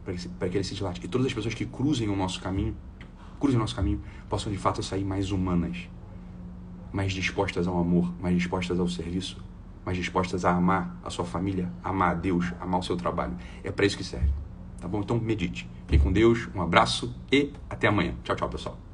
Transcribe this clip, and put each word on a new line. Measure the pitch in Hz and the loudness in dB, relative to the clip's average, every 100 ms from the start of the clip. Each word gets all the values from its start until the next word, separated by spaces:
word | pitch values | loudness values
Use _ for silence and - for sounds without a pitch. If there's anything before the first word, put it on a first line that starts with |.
Pra | - | -6
que | 90 | -6
se, | - | -6
pra | - 92 | -4 -2
que | 98 | 0
ele | |
se | 92 - | -2 -4
dilate. | 98 87 | -4 -6
E | 87 | -2
todas | 127 131 | 0 0
as | |
pessoas | 113 110 | 0 -4
que | - - | -4 -6
cruzem | - 135 131 107 | 0 2 2 2
o | 98 | 0
nosso | 92 - | -2 -2
caminho, | 95 95 69 - - - - - - - | -2 0 0 -2 -12 -16 -16 -16 -16 0
cruzem | 139 120 | 4 4
o | |
nosso | 107 - | 2 0
caminho, | 92 104 - - - | 0 0 -4 -12 -4
possam | 104 - | -4 -2
de | 98 | 0
fato | 98 92 | 0 0
sair | 104 95 98 | -2 -2 0
mais | 95 98 | 0 0
humanas, | 98 90 87 85 - - - - - - - - - - - - | 2 4 2 2 -4 -10 -12 -14 -14 -14 -12 -12 -12 -14 -14 -6
mais | 101 98 | -2 -2
dispostas | 92 87 - 95 92 87 | 0 -2 0 0 0 0
ao | 90 | 2
amor, | 87 87 87 - | 4 4 4 -2
mais | 90 90 | 2 2
dispostas | 87 92 90 90 | 2 0 0 0
ao | 87 | 0
serviço, | 87 82 90 90 - - - - - - | -2 -4 -4 -4 -10 -14 -14 -16 -10 -4
mais | 90 | -2
dispostas | 87 92 90 95 | 0 0 0 2
a | 90 | 2
amar | 87 90 95 90 - | 4 4 4 0 -8
a | - | -10
sua | - 90 | -6 -4
família, | - 98 95 90 - | -2 -2 0 -4 -4
amar | 92 95 90 | -4 2 2
a | 87 | 2
Deus, | 92 87 87 - | 2 2 0 -2
amar | 90 90 | -2 -2
o | |
seu | - 87 | 0 -2
trabalho. | - 85 65 - - - | -2 -2 -4 -4 -10 -10
É | 95 | -8
pra | 101 101 | 4 4
isso | - | 4
que | |
serve. | - - - - - - - - | -6 0 2 2 -4 -12 -12 -10
Tá | 87 | -4
bom? | 104 | -4
Então | 98 117 | 0 0
medite. | 110 107 90 - - - - | 2 0 0 -4 -10 -12 4
Fique | 71 | 6
com | 69 | 8
Deus, | 92 117 117 - | 8 8 8 2
um | 95 | -2
abraço | 87 110 110 - 120 - - | 4 6 6 2 -4 -8 2
e | 135 143 - - | 2 2 -4 -10
até | - 110 | 0 2
amanhã. | 101 87 87 | 4 2 -2
Tchau, | - 92 | -4 -2
tchau, | - | -2
pessoal. | - - - - | -4 -8 -10 -16